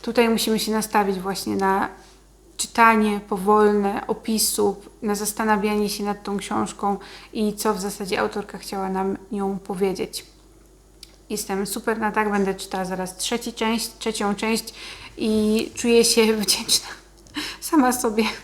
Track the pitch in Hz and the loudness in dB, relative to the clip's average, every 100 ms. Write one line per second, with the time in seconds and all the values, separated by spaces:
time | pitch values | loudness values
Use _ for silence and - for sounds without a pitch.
0 | - 233 233 226 - 220 - 220 214 220 | -2 2 4 4 2 0 0 -2 0 2
1 | 202 190 185 196 - 202 196 196 - - | 2 0 -4 -6 -2 0 2 2 0 -6
2 | - - - - - - - - 226 220 | -20 -20 -20 -20 -20 -8 -4 4 6 6
3 | 214 208 202 202 190 214 208 208 196 214 | 2 0 -4 -2 4 6 6 4 0 -2
4 | - 220 - 220 - - 208 190 - - | -4 -6 -2 0 0 2 0 0 -12 -8
5 | 220 208 208 - 220 214 208 208 208 208 | -4 -2 -4 -2 2 2 2 0 0 -2
6 | 202 208 - 202 - 214 214 - 208 196 | -4 -4 -4 -6 -2 -2 -4 -2 -2 -2
7 | - - - - 214 208 220 196 196 196 | -6 -18 -10 -2 -2 0 -2 0 -4 -6
8 | 196 202 214 208 - 185 - 196 190 190 | -4 0 0 -2 -8 -12 -8 -6 -4 -2
9 | 190 202 - 202 196 196 - 190 196 180 | -2 -4 -6 -4 -2 -4 -6 -2 0 0
10 | - - - - - - - - _ - | -6 -8 -14 -20 -20 -20 -20 -20 _ -20
11 | - - - 208 - 196 202 - 220 220 | -20 -20 -10 -8 -4 -4 -2 -4 -4 -2
12 | 214 214 214 202 190 190 - 190 185 185 | 0 0 0 2 0 -2 -6 -6 -4 -4
13 | 185 - - 233 233 226 220 226 - - | -6 -6 -4 -2 -4 -4 0 0 -4 -6
14 | 226 220 202 202 220 220 - - - - | -6 -2 -2 0 0 0 -2 -14 -16 -16
15 | - - 220 214 214 220 - - 240 233 | -16 -4 0 2 4 2 0 -4 4 6
16 | 233 - 220 220 208 - 226 - - - | 6 6 4 4 2 -2 2 0 0 -16
17 | - - - - - - - 330 254 247 | -20 -20 -14 -10 -10 -10 0 4 4 2
18 | 233 214 220 - | 0 0 0 -2